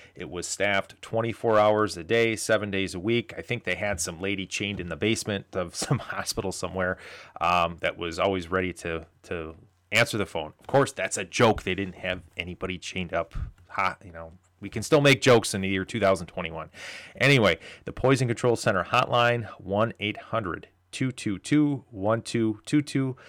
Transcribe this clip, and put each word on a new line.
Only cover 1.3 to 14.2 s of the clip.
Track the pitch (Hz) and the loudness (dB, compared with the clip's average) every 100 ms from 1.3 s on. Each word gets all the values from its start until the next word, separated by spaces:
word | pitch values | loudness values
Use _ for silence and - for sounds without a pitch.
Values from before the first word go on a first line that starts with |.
| - 117 107 | -2 2 6
hours | 107 107 104 92 | 6 4 2 -2
a | |
day, | 82 117 113 107 | -2 2 2 0
seven | - 107 104 | 0 0 0
days | 95 95 | -2 -4
a | 92 | -4
week. | 98 117 - - | 0 -2 -2 -12
I | |
think | - 123 | -8 -6
they | - | -4
had | 87 104 98 | -4 -4 -4
some | - 82 | -6 -6
lady | 95 98 92 | -4 -4 -6
chained | - 104 95 | -6 -6 -6
in | 87 | -8
the | 80 | -2
basement | 107 110 - 101 - | 0 0 -2 -6 -6
of | 98 85 - | -8 -6 -8
<laughs> | |
some | - 131 | -2 -4
hospital | - 95 - - 98 | -4 -8 -6 -6 -6
somewhere, | - 90 90 90 92 - - - - | -6 -6 -2 -2 -2 -8 -20 -20 -4
um, | 85 87 85 82 | 0 2 0 -2
that | 92 87 | -4 -4
was | 85 82 | -6 0
always | 98 95 82 | 0 0 -2
ready | 92 92 | -2 -2
to, | 90 85 82 82 _ | -6 -6 -6 -8 _
to | - 87 80 82 - _ _ | -10 -10 -10 -14 -20 _ _
answer | 107 117 113 | 0 2 0
the | 95 | -4
phone. | 85 76 - | -4 -8 -12
Of | - | 0
course, | 139 131 | 2 2
that's | - 95 - | 0 -4 -4
a | |
joke. | 98 - 117 104 | -6 2 4 4
They | - | -2
didn't | 92 95 - | -4 -4 -6
have | 92 92 - - | -6 -6 -8 -12
anybody | 90 85 92 90 | -10 -8 -8 -8
chained | - 95 87 | -8 -8 -4
up. | 85 82 - - - _ | -4 -4 -8 -10 -12 _
Ha, | - 92 - | -4 -4 -4
you | 92 | -14
know, | 82 | -16